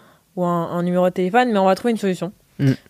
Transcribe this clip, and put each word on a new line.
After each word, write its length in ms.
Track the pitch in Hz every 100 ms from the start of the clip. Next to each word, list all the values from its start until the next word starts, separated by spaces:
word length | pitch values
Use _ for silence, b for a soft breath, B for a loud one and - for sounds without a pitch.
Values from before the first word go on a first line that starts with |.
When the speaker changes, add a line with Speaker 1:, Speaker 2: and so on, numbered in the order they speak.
| b b b -
Speaker 1:
ou 100 | 175
un, 240 | 175 165
un 120 | 175
numéro 220 | 175 180 180
de 80 |
téléphone, 380 | 180 185 226 247
mais 60 | 208
on 60 | 190
va 80 | 190
trouver 160 | 240
une 60 | 220
solution. 340 | 196 180 170 - _ -
Speaker 2:
Mm. 120 | 139 135 _